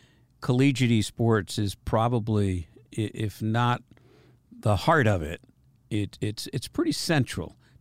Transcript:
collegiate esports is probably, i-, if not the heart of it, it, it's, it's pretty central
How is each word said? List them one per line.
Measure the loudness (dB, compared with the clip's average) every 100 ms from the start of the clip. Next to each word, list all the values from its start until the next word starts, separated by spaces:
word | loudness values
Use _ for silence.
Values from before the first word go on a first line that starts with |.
| _ _ _ _
collegiate | 0 2 4 4 4
esports | 4 2 0 2 2 0 -4
is | -4
probably, | -4 -2 0 2 0 0 0 0 -2 -6 -16 _ -6
i-, | -6
if | -4 -6 -4
not | -2 0 0 -2 -6 -20 _ _ _ _ _ -4
the | 0 2
heart | 4 4 4
of | 2
it, | -2 -8 _ _ _ _ _
it, | -6 -6 -6
it's, | -8 -6 -8
it's | -8 -6
pretty | -4 -2
central | -2 0 2 0 -4 -10 -12 _ _